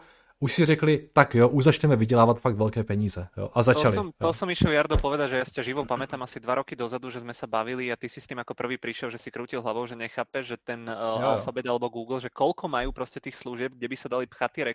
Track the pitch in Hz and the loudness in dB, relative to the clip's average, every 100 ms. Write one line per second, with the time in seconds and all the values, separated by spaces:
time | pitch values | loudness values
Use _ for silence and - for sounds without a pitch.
0 | - _ _ - 139 - 160 151 156 151 | -10 _ _ -4 0 4 4 4 4 2
1 | - - 139 117 123 143 139 147 151 123 | 4 4 6 6 6 6 4 6 4 4
2 | 113 120 113 117 127 104 107 113 104 101 | 4 6 6 4 0 0 0 0 -2 0
3 | 104 90 87 - 98 120 117 - 139 101 | -2 -4 -10 -8 -2 4 6 6 4 2
4 | 104 - 170 160 185 175 165 147 147 151 | -2 -2 -2 -2 -2 2 4 4 4 2
5 | 143 143 139 127 127 - 120 139 123 123 | 2 0 0 -2 -4 -6 -6 -4 -4 -4
6 | 135 135 123 131 113 127 135 123 120 123 | -6 -8 -10 -8 -4 -4 -4 -8 -8 -8
7 | 127 123 120 117 120 110 113 127 123 120 | -10 -12 -12 -12 -6 -4 -4 -4 -6 -6
8 | 120 - - 123 120 123 123 127 120 113 | -10 -12 -12 -10 -10 -8 -6 -6 -8 -8
9 | 123 117 - 113 120 131 113 110 120 117 | -10 -10 -12 -12 -8 -6 -4 -6 -6 -8
10 | 113 - 117 139 120 117 - 117 113 110 | -8 -6 -6 -6 -8 -10 -10 -10 -10 -6
11 | 113 110 131 110 117 123 123 120 120 117 | -4 0 0 -2 -4 -6 -4 -2 -4 -6
12 | 117 131 120 - 139 170 175 127 127 131 | -8 -8 -6 -2 0 0 -4 -2 -2 -6
13 | 127 - 135 - 127 120 127 127 120 131 | -8 -10 -14 -12 -10 -8 -8 -8 -10 -8
14 | 123 123 123 - 123 - 127 | -6 -6 -6 -4 -6 -4 -6